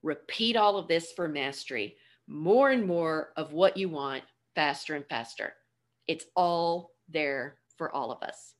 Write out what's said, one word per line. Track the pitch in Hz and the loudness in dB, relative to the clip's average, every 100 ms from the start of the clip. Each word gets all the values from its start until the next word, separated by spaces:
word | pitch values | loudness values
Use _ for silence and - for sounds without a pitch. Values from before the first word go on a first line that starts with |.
repeat | 151 147 - - 226 233 | -4 -6 -6 -2 2 4
all | 208 202 | 4 4
of | 165 | 2
this | 165 165 | 0 0
for | - 170 | -6 -4
mastery. | 147 135 135 - 127 104 - _ _ - | -2 -4 -6 -8 -6 -6 -10 _ _ -14
More | 147 156 226 269 | -4 4 6 6
and | 254 196 | 4 2
more | 170 165 156 - - | 0 0 -2 -4 -8
of | 151 | -6
what | 151 190 190 | 4 4 4
you | 190 | -4
want, | 156 139 135 - _ _ | -2 -6 -6 -10 _ _
faster | - 147 143 - 151 | 0 0 0 -6 -8
and | 143 | -6
faster. | 127 117 - 104 - _ _ _ _ - | -6 -6 -8 -10 -10 _ _ _ _ -6
It's | 160 - - | -6 -2 2
all | 175 170 170 170 175 _ _ | 2 2 0 -2 -6 _ _
there | 160 147 135 131 - _ _ | -2 -2 -2 -6 -12 _ _
for | 160 - | -6 -4
all | 120 | -6
of | 120 | -6
us. | - - - _ | -10 -12 -18 _